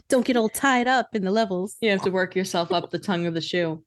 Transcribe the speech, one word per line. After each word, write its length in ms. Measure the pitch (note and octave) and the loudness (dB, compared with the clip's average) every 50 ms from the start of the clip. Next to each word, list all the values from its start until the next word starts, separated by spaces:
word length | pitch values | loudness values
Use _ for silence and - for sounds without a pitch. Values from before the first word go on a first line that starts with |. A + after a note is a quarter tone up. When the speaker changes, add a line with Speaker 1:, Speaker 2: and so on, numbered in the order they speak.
| - | -2
Speaker 1:
don't 180 | - C#4 B3 A3+ | 0 2 2 2
get 120 | C#4 B3 | 2 2
all 100 | A#3+ A3 G#3+ | 2 2 0
tied 380 | - - C#4 C#4 B3+ B3 A#3+ | 0 0 2 2 2 2 2
up 220 | B3+ C4 B3 G#3+ - - | 2 2 2 0 -2 -4
in 120 | G#3+ F#3 | -2 -2
the 60 | F#3 | 0
levels. 440 | G#3 A3 A3+ F#3+ F#3 F3+ F#3 A3 - - | 2 2 0 0 -2 -4 -4 -6 -4 -2
Speaker 2:
You 80 | A3+ G#3+ | 0 2
have 100 | G3 F#3+ - | 2 2 0
to 60 | F#3+ | 0
work 260 | F3+ F#3 F#3 F3+ - | 0 0 0 0 0
yourself 360 | F#3 F#3+ - - F3 E3+ - | -2 -2 0 0 -2 0 0
up 180 | F#3 F3 - - | 0 -2 -2 -2
the 80 | - E3+ | -6 -6
tongue 260 | - G#3 F#3 E3+ E3+ | -2 -2 -2 0 0
of 80 | E3+ E3 | -2 -2
the 80 | E3 | -4
shoe. 420 | D#3 - - F3+ E3+ D#3+ D#3+ D#3+ - | -4 -2 -2 -2 -2 -2 -4 -6 -10